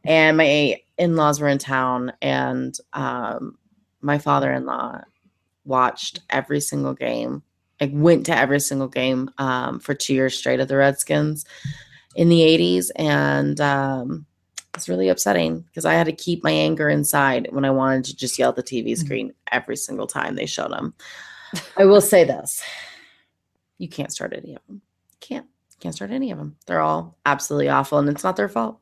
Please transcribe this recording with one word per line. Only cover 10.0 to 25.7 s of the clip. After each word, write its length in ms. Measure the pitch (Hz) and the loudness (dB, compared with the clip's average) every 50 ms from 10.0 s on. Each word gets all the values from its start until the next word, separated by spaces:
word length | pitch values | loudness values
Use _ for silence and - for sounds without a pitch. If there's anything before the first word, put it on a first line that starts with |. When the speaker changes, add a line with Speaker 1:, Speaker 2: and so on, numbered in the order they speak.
| - - 139 | -2 0 2
Speaker 1:
years 240 | 131 131 131 127 - | 2 2 0 -2 -2
straight 200 | - 135 131 127 | -2 0 0 0
of 80 | 135 135 | 0 0
the 80 | 135 | 2
Redskins 680 | 135 139 139 139 - - - 151 147 151 151 151 151 - _ - - - - - - - _ - - _ _ - | 4 4 4 4 2 -2 0 0 0 0 0 -2 -6 -10 _ -20 -12 -12 -12 -12 -12 -16 _ -20 -20 _ _ 0
in 160 | - 170 170 | 4 6 6
the 120 | 170 165 | 8 8
eighties, 480 | 160 160 160 165 175 175 180 185 175 - - | 8 6 6 6 4 2 2 0 0 -2 -4
and, 640 | - 160 151 143 143 143 143 143 139 143 143 147 147 | -2 0 2 2 2 2 2 2 2 0 0 0 0
um, 640 | 147 143 139 139 139 135 135 131 123 131 156 160 147 _ _ _ _ _ _ - _ _ | 0 2 2 0 0 -2 -2 -4 -6 -8 -8 -10 -12 _ _ _ _ _ _ -20 _ _
it's 160 | - - - - | -16 -14 -8 -6
really 200 | 90 90 95 92 | -4 0 2 0
upsetting 560 | 90 - - 104 101 87 - - - - - _ _ | 0 0 0 0 2 2 0 0 -2 -6 -10 _ _
'cause 100 | 165 165 | -4 0
I 100 | 165 160 | 2 2
had 120 | 165 170 | 2 2
to 60 | 160 | 0
keep 300 | 156 - - 180 170 170 170 | -2 -4 -4 -4 -4 -2 0
my 80 | 156 | 0
anger 360 | 156 156 156 156 160 151 151 147 | 2 2 2 0 0 0 0 0
inside 600 | 151 147 147 - - 147 139 135 131 123 - - | 2 0 0 0 0 2 2 2 0 0 -4 -4
when 160 | - 139 139 | -4 -2 0
I 40 | 135 | 0
wanted 340 | 135 135 131 135 135 131 127 | 2 2 2 2 0 0 -2
to 100 | 135 - | -6 -8
just 220 | - 135 123 - - | -8 -6 -6 -2 0
yell 120 | 127 127 | 0 0
at 60 | 123 | 0
the 60 | - | -2
T 180 | - - 135 120 | -8 -6 -6 -6
V 120 | 113 - | -4 -4
Speaker 2:
Mm-hmm. 120 | 117 - 165 | -4 -4 -4
Speaker 1:
screen 300 | 143 - 110 107 - - _ _ - | -4 -4 -6 -6 -8 -12 _ _ -4
every 240 | - 131 - - - | -4 -4 -4 -6 -8
single 300 | - - - - 104 - | -8 -8 -10 -8 -8 -8
time 280 | - - - - - - | -6 -6 -6 -6 -6 -6
they 100 | - - | -6 -8
showed 260 | 147 - - - - | -6 -6 -6 -6 -6
'em. 220 | - - - - - _ - - - - - - - - - - - 175 - - - | -6 -6 -8 -8 -10 _ -20 -20 -20 -20 -20 -20 -20 -20 -18 -12 -12 -12 -12 -6 2
I 80 | - 196 | 6 8
will 160 | 190 202 202 | 10 10 8
say 240 | 202 202 214 185 165 | 8 8 6 6 6
this. 380 | 147 131 - - - - - - - - - - - - - - _ _ _ _ _ _ _ _ _ _ _ _ _ _ | 6 2 -4 -6 -8 -10 -10 -10 -12 -14 -14 -16 -18 -20 -20 -20 _ _ _ _ _ _ _ _ _ _ _ _ _ _
You 120 | _ 180 156 | _ -12 -12
can't 240 | - - 143 - | -8 -8 -8 -8
start 200 | - - - - | -6 -8 -8 -8
any 220 | - - - - - | -8 -10 -12 -16 -18
of 80 | - _ _ | -20 _ _
'em. 100 | - 196 _ _ _ _ _ _ _ _ | -20 -20 _ _ _ _ _ _ _ _
Can't. 260 | - - 254 - - _ _ _ _ _ | -14 -12 -12 -12 -12 _ _ _ _ _